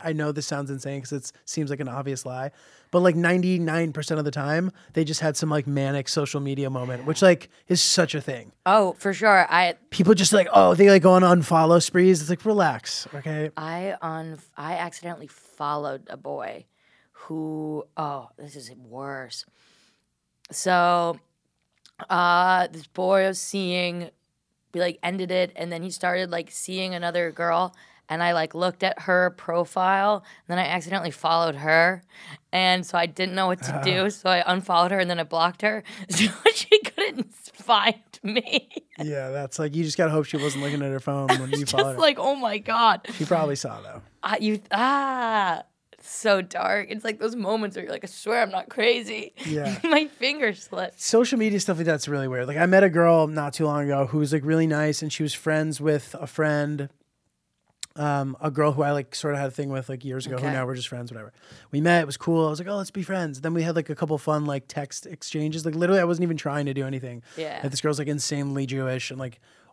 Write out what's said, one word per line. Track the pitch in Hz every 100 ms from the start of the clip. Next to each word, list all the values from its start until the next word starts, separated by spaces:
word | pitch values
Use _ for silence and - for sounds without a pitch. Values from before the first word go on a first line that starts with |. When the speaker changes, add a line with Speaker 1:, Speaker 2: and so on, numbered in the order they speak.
Speaker 1:
I | 165
know | 156 151
this | 147 -
sounds | 143 139
insane | 135 135 139
'cause | 127
it's, | 143 - _ -
seems | - 143
like | 139
an | 131
obvious | 127 139 131 131
lie, | 127 139 _ _ _ -
but, | 180
like, | 180 165
ninety-nine | 175 185 180 180 165 165 165
percent | 151 147 156
of | 147
the |
time, | 143 143 160 185 - _
they | 160
just | 151 156
had | 160 139
some, | 156
like, | 151 139
manic | 143 139 143 131
social | 160 143 143
media | 139 135 139
moment, | 131 123 123 135
which, | 156
like, | 190 175 - _ -
is | 180
such | - - 165 151
a |
thing. | 135 127 107 _ 185
Speaker 2:
Oh, | 214 190 -
for | 196
sure. | 185 214 190 165
I | 170 175 - -
Speaker 1:
People | - 180 190
just, | 185
like, | 208 175
oh, | 202 185
they, | 175 202
like, | 196
go | 185
on | 185
unfollow | 180 175 147 165 160 170
sprees. | - 180 185 170
It's | 151
like, | 180 220
relax, | 208 160 113 - - -
okay? | 143 156 151 151 156
Speaker 2:
I | 156 170 190 -
un-, | 165 160 160 156 - -
I | 151 175
accidentally | 170 - 175 160 143
followed | - _ - 147 147 147 135 -
a | 139
boy | 139 139 - - _ _ _ _ _
who, | - - 160 156 156 156 151 - -
oh, | 147 143 117 -
this | 147 143
is | 120 127
worse. | 120 123 139 135 123 - - _ _ _ _ _ _ _ _ _ -
So, | - 185 180 175 175 170 165 _ _ _ _ _ _ _ - -
uh, | 175 175 175 185 185 180
this | 165 147
boy | - 185 196
I | 190
was | 185
seeing, | - 196 180 180 175 175 170 _ _ _ _ _ _
we, | 175
like, | 175 -
ended | 175 190 180
it, | 185 180 -
and | 170
then | 165
he | 185
started, | - 180 180 180
like, | 170 165
seeing | - - 185 185
another | 175 175 175 170
girl, | 151 170 170 180 - - _ -
and | 165
I, | 175
like, | 170 160
looked | 165 180 -
at | 190 -
her | - 180 180
profile, | 180 - 170 170 190 185 196 202 202 - - -
and | 175
then |
I | 156
accidentally | 180 160 196 165
followed | - 160 165 165 139
her, | 156 160 175 185 _ - - - -
and | 180 185 185 175
so | 175
I | 170
didn't | 151 185 185
know | 185
what | 180
to | 131 143
do, | 175 185 202
Speaker 1:
<laughs> | 202
Speaker 2:
so | 185
I | 180 175
unfollowed | 185 185 175 180
her, | 196
and | 180
then | 170
I |
blocked | 156 165 170 -
her, | 208 214 - -
<laughs> | 190
so | 170 214 - 440
she | - - 427
couldn't | - - - 262 -
find | - - - 196 214 226 214 _ -
me. | 208 226 - 269 - 302 _ -
Speaker 1:
Yeah, | 151 143 131
that's, | 139 139 -
like, | 151 156
you |
just | 156 165
gotta | 160
hope | 156 139
she | 151
wasn't | 143 139
looking | 143 147
at | 139
her | 135
phone | 147 139 135
Speaker 2:
<laughs> | 131
Speaker 1:
when | 131
you | 147 139
Speaker 2:
Just |
Speaker 1:
followed | - -
her. | -
Speaker 2:
like, | 311 -
"Oh | 254 277
my | 233 208
God." | - 226 226 208 -
Speaker 1:
She | - 156
probably | 170 151 139
saw, | 131 104
though. | 101 110 - -
Speaker 2:
I, | 175 214
you, | 214 208 -
ah, | 196 254 277 269 254 233 214 185 160 - _ _ -
so | - - 220 196
dark. | 185 175 185 202 -
It's | 214
like | 226 220
those | 220 240
moments | 202 220 208 190
where |
you're | 175
like, | -
"I | 196
swear | - - 240
I'm | 214
not | 190 -
crazy." | 254 233 240 220 220 - - 202
Speaker 1:
Yeah. | 151 143 196
Speaker 2:
<laughs> |
My | 330 311 302
finger | - 254 302 233
slipped. | 190 - - 185 -
Speaker 1:
Social | - 226 240 247
media | 220 202
stuff | - 165
like | 165
that's | 151 147
really | 143 131
weird. | 127 127
Like, | 147
I | 180
met | 190
a | 196
girl | 165 170 165 156
not | 156 147
too | - 156
long | 147 143
ago | 139 131
who | 151
was, | 143
like, | 151 143
really | 160 160
nice, | 151 151 147
and | 151
she | -
was | 151
friends | - 160 156 156 143
with | 151 147 - -
a | 139
friend, | - 151 147 147 147 139 _ _ _ _ _ _ _ _ - - 156
um, | 147 143 135 131
a | 151
girl | 139 151
who | 135
I, | 143
like, | 147 135 -
sorta | 151 139
had | 139
a |
thing | 131 139
with, | 135 127
like, | 131
years | 135 131 131
ago, | 127
who | 143
Speaker 2:
Okay. |
Speaker 1:
now | 135 127
we're | 127
just | -
friends, | 123 120
whatever. | 113 104 _ - - -
We | 143
met, | 165 170
it | 147
was | -
cool. | - 165 156
I |
was | 151
like, | 180
"Oh, | 202
let's | 190
be | 202
friends." | 175 190 160 135
Then | 160
we | 170
had, | 165 165
like, | 147
a | 143
couple | 156 151
fun, | - 151 147
like, | 139 -
text | 147 143 - 180
exchanges. | 175 - 156 151 160 160
Like, | 156
literally, | 175 196
I |
wasn't | 175 170
even | 175 160
trying | 147 147 143
to |
do | 135 135
anything. | 135 123 120 - -
Speaker 2:
Yeah. | 156 147
Speaker 1:
And | 143
this | 131
girl's, | 151 147
like, | 143
insanely | 147 - 143 139 139 135
Jewish | 135 131 127 -
and, | 131
like, | 131 - _ _ _